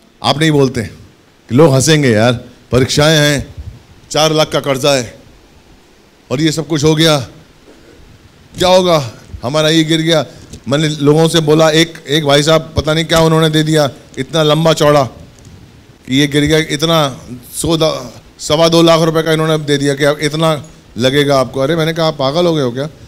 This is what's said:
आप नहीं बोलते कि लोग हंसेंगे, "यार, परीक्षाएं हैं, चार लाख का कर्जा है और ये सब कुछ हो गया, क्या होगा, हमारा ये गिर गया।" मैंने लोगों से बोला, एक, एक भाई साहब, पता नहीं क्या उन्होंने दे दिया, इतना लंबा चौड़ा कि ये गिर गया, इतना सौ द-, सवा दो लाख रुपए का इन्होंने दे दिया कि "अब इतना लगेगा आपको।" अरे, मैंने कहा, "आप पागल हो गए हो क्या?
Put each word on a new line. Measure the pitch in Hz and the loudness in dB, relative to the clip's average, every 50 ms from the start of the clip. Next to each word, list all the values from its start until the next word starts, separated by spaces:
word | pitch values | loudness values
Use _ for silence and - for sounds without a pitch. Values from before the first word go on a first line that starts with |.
| _ _ _ _ - | _ _ _ _ -4
आप | 120 143 143 | -2 2 2
नहीं | 160 160 | 2 2
बोलते | 151 143 139 127 - 120 104 82 - - - - _ _ _ _ _ _ _ - | 4 2 2 0 0 -4 -8 -8 -10 -16 -20 -20 _ _ _ _ _ _ _ -2
कि | 113 | 2
लोग | 127 160 156 131 | 4 4 4 4
हंसेंगे, | 131 120 156 160 151 143 131 | 2 2 2 2 2 2 2
"यार, | 110 104 110 123 123 123 - - - - - - - | 2 2 2 2 0 -2 -6 -14 -20 -20 -8 -2 0
परीक्षाएं | 123 131 - - 147 147 156 160 151 | 0 0 0 0 0 2 2 2 2
हैं, | 147 147 147 135 117 - - - - - - - - - - - - - | 2 0 0 -2 -6 -8 -14 -18 -16 -16 -18 -20 -20 -20 -20 -20 -14 -6
चार | - 147 156 156 160 | -2 0 0 2 2
लाख | 156 156 151 | 0 0 0
का | - 151 | -2 -4
कर्जा | 123 143 135 131 131 147 143 | -2 -4 -4 -2 0 0 0
है | 131 117 98 - - - - - - - _ _ _ _ _ - - _ _ _ _ _ _ _ _ _ - | -2 -2 -6 -12 -20 -20 -20 -20 -20 -20 _ _ _ _ _ -20 -20 _ _ _ _ _ _ _ _ _ -8
और | 127 131 | -6 -2
ये | 156 160 151 | -2 -2 -2
सब | 160 156 147 | -4 -4 -4
कुछ | 165 147 131 | -4 -2 0
हो | 156 160 | 0 2
गया, | 151 165 160 151 143 117 87 - - - - _ _ _ - - - - - - - - - - - - - _ _ - _ - - | 2 2 2 0 0 -2 -6 -14 -20 -20 -20 _ _ _ -20 -20 -20 -20 -20 -20 -20 -20 -20 -20 -20 -20 -20 _ _ -20 _ -6 -2
क्या | 180 180 | 0 2
होगा, | 185 185 185 180 165 151 135 113 107 - - - - - - | 4 4 4 2 2 0 -2 -4 -10 -16 -18 -18 -16 -12 -8
हमारा | 120 147 156 156 156 | -4 -2 0 0 2
ये | 165 165 160 | 2 2 2
गिर | 151 160 160 | 0 0 -2
गया।" | 160 160 165 156 123 - - - - - - - - 110 | 0 0 0 0 0 -4 -8 -20 -20 -20 -20 -14 -6 -4
मैंने | 139 147 160 151 | -2 -2 -2 -2
लोगों | 156 151 143 143 147 156 165 165 | -4 0 2 2 4 4 2 2
से | 165 165 | 2 0
बोला, | 156 147 156 165 160 156 | 0 2 2 2 2 2
एक, | 156 160 165 165 - - - - | 2 0 0 -2 -4 -10 -8 -6
एक | 143 160 156 | -4 -2 0
भाई | 143 139 147 147 | 0 0 2 2
साहब, | 160 160 156 156 - - | 2 0 0 -2 -4 -6
पता | - 143 156 156 | -6 -4 -2 -2
नहीं | 160 165 | -2 -2
क्या | 156 170 165 | 0 0 2
उन्होंने | 160 160 160 160 160 160 | 2 2 2 2 2 2
दे | 151 156 156 | 0 0 0
दिया, | 156 156 151 147 131 - - - - - - | 0 0 0 0 0 -4 -8 -20 -14 -12 -12
इतना | 135 - - 165 156 | -10 -6 -2 -2 0
लंबा | 151 151 156 165 160 156 | 2 0 2 2 0 0
चौड़ा | - 156 147 147 147 135 - - - - - - - - - - - - - - - - - - _ _ | 2 2 2 2 2 2 -2 -4 -12 -20 -20 -20 -20 -20 -20 -20 -20 -20 -20 -20 -20 -20 -20 -20 _ _
कि | - 127 139 | -4 -2 0
ये | 147 | 0
गिर | 143 139 147 147 | 0 0 0 0
गया, | 147 156 156 | 2 0 0
इतना | 160 151 151 143 160 165 165 160 151 139 123 - - - 123 123 - - - | 0 -2 -4 -4 -2 0 0 0 0 -2 -4 -8 -16 -18 -18 -20 -18 -16 -12
सौ | - - 151 170 | -8 -4 -4 -2
द-, | 160 160 156 143 135 127 120 - - - - - - | 0 -2 -2 -2 -4 -10 -14 -18 -20 -20 -20 -20 -12
सवा | - - 151 156 165 165 | -6 -2 0 2 2 2
दो | 165 170 170 | 4 4 4
लाख | 170 165 160 | 4 4 4
रुपए | 165 160 160 160 160 | 2 0 0 0 0
का | 165 160 | 0 0
इन्होंने | 156 160 160 156 156 | 0 0 0 -2 -2
दे | 147 143 143 139 | -2 -2 -2 0
दिया | 139 143 139 | 0 -2 -2
कि | 139 151 | 0 0
"अब | 143 147 151 | 0 0 0
इतना | 156 147 143 156 165 160 156 143 - - - - - - - 101 | -2 -4 -2 -2 -2 -2 -2 -2 -6 -12 -20 -20 -20 -16 -6 -4
लगेगा | 120 131 135 147 143 139 143 135 | -2 0 2 0 2 2 2 0
आपको।" | 127 120 123 135 | 0 -2 -2 -4
अरे, | 135 139 170 | -4 -2 -2
मैंने | 165 156 160 165 | -2 -2 -2 -2
कहा, | 165 160 | -2 -2
"आप | 160 151 139 | -2 -2 -2
पागल | 135 135 139 175 180 | -4 -2 -2 0 0
हो | 175 165 | 0 0
गए | 156 135 | 0 -2
हो | 123 117 | -4 -4
क्या? | 131 143 160 - - - | -6 -8 -10 -12 -16 -20